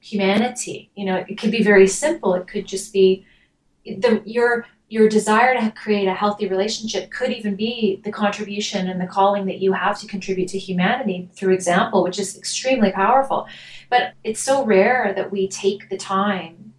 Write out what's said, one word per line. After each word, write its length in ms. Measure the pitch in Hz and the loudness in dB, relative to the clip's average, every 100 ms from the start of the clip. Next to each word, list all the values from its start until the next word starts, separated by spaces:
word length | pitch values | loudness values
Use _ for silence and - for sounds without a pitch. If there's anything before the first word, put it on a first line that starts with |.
humanity. 880 | - 208 196 208 247 247 - - - | -6 -2 2 2 0 -4 -10 -12 -14
You 120 | - 196 | -8 -4
know, 180 | 185 - | -4 -4
it 100 | 214 | -4
could 120 | 214 | -2
be 120 | 226 | 2
very 240 | 202 202 190 | 6 8 8
simple. 480 | - 294 330 202 | 4 -2 0 0
It 120 | 180 180 | -2 -2
could 200 | 202 190 | -10 -8
just 260 | 190 - | -8 -6
be 340 | 196 190 190 - _ _ _ _ _ | 4 4 4 -4 _ _ _ _ _
the, 380 | - 220 240 214 | -14 -2 0 0
your, 420 | - 233 240 233 - _ _ | -2 0 0 0 -4 _ _
your 200 | 220 214 | 4 4
desire 460 | 214 208 220 254 254 | 4 4 4 4 4
to 120 | 220 | 0
create 360 | - - 208 190 | -4 -2 0 0
a 60 | |
healthy 340 | 185 208 202 202 | 0 -2 0 -2
relationship 640 | 190 208 220 220 190 - | -2 -2 -4 -6 -6 -8
could 200 | - 247 | -6 -4
even 260 | 226 208 196 | -4 -4 -2
be 440 | 220 240 214 190 | -4 0 0 -2
the 80 | 208 | -6
contribution 760 | 208 208 208 208 202 208 202 185 | -2 -2 -2 -8 -6 -4 -4 -4
and 120 | 180 | -4
the 60 | 180 | -4
calling 400 | - 196 202 190 | 2 2 2 -2
that 120 | - | -2
you 140 | 190 | 0
have 260 | 185 185 208 | 0 -2 -4
to 60 | 202 | -8
contribute 420 | 196 185 185 180 | -10 -6 -4 -4
to 100 | 196 | -6
humanity 680 | 190 180 180 247 226 180 180 | -6 0 0 0 -2 -6 -8
through 180 | - 190 | -6 0
example, 480 | 185 175 175 175 202 | 0 2 2 2 2
which 160 | 180 185 | 0 -2
is 180 | 190 - | -8 -8
extremely 520 | - - 262 262 202 | -8 -6 0 2 2
powerful. 540 | 190 196 262 269 160 - - - - - | 2 2 2 2 -4 -6 -16 -20 -20 0
But 240 | 247 - - | 0 0 -6
it's 160 | 220 220 | -8 -6
so 240 | - 277 | 0 0
rare 480 | 220 190 208 254 214 | 4 4 4 2 0
that 160 | 190 190 | -4 -4
we 180 | 202 190 | -4 -4
take 400 | - 196 202 - | -2 -2 -2 -8
the 80 | 190 | -12
time 720 | - 190 202 190 165 175 214 | -4 -2 0 -2 -6 -16 -20